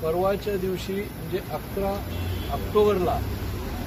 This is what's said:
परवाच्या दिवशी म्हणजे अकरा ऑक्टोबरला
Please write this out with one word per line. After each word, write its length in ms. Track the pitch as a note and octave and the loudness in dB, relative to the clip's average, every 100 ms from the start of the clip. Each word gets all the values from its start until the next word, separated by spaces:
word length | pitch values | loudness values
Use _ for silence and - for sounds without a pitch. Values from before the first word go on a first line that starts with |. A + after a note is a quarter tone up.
परवाच्या 540 | D#3+ E3+ F#3+ G3 G#3 G3 | 0 4 4 2 0 0
दिवशी 360 | F#3+ F3+ - | 0 -2 -2
म्हणजे 460 | G3 G#3+ - - F3+ - | -4 -4 -6 -4 -4 -4
अकरा 520 | D3+ - G3 G3 G3+ - - - - - | -6 -4 -2 0 -2 -4 -4 -2 -2 -2
ऑक्टोबरला 680 | - - G#3+ G#3 F#3+ E3 - - - - - - - | -2 2 4 6 6 4 2 0 -2 -4 -4 -4 -4